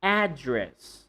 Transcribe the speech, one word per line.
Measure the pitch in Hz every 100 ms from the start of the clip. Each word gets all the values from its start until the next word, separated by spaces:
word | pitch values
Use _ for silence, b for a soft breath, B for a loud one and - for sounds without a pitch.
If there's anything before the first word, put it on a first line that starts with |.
Address | 190 208 208 156 131 120 92 - - -